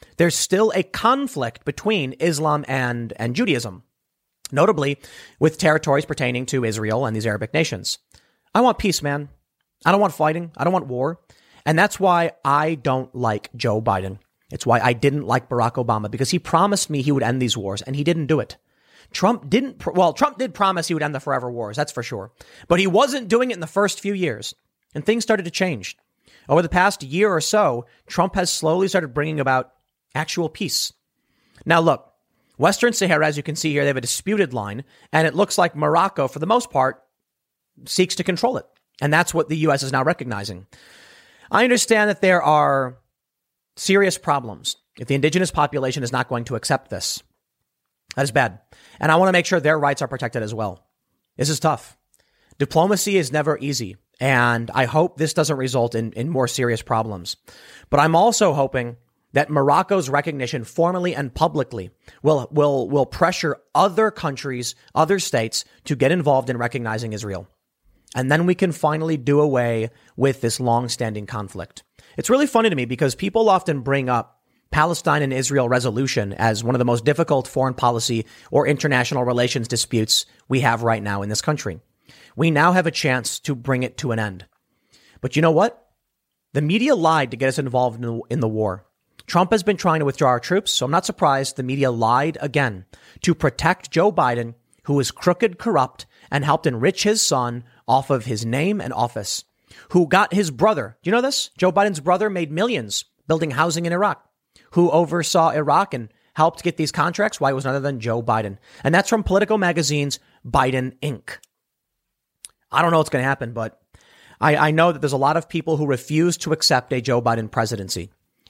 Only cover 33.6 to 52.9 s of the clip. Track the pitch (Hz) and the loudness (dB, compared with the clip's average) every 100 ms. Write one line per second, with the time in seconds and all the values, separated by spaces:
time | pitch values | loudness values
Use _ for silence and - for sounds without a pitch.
33.6 | 160 143 143 131 120 - - 208 165 123 | -2 0 0 0 -4 -6 -2 0 0 -2
34.6 | 101 107 139 _ - 156 160 151 202 - | -6 -8 -14 _ -2 0 2 2 0 2
35.6 | 170 147 151 165 185 - 135 147 160 233 | 0 0 0 2 0 -2 -4 -4 0 0
36.6 | - 139 131 - _ _ _ _ _ _ | 0 0 -2 -2 _ _ _ _ _ _
37.6 | _ _ 127 - 165 - 180 175 240 156 | _ _ -6 0 0 0 -4 -2 -2 -2
38.6 | - _ _ - 147 156 175 165 151 156 | -8 _ _ -4 0 2 2 0 -2 0
39.6 | 156 139 135 131 135 175 123 104 101 90 | 0 0 0 -2 0 -2 -4 -8 -8 -12
40.6 | 101 - - - - - _ _ - 196 | -16 -20 -20 -20 -20 -20 _ _ -2 2
41.6 | 247 240 - 226 208 196 190 180 147 151 | 4 2 2 2 2 2 4 4 4 4
42.6 | 143 139 127 123 _ _ _ _ _ _ | 4 2 -2 -8 _ _ _ _ _ _
43.6 | _ - - 196 196 - - 143 120 98 | _ -8 0 2 2 0 -2 -2 -4 -12
44.6 | - - _ - 123 139 147 175 180 - | -10 -10 _ -12 -4 0 2 2 0 0
45.6 | 147 143 131 143 120 127 127 120 117 113 | 0 0 -4 -4 -4 -4 -4 -4 -4 -6
46.6 | - 135 - 98 - - _ _ _ _ | -2 -2 -4 -8 -8 -8 _ _ _ _
47.6 | _ _ _ _ - - 139 117 117 95 | _ _ _ _ -12 -4 -2 0 0 -4
48.6 | _ - _ - 156 160 190 180 - 180 | _ -20 _ -4 2 4 6 4 2 0
49.6 | 151 156 143 139 131 131 120 117 107 113 | 2 2 0 -2 -4 -6 -6 -6 -6 -6
50.6 | 104 90 _ _ _ _ _ - 139 147 | -6 -8 _ _ _ _ _ -4 -2 0
51.6 | 160 135 - _ _ _ _ _ _ - | 0 -2 -6 _ _ _ _ _ _ -6
52.6 | 139 160 180 | 0 2 2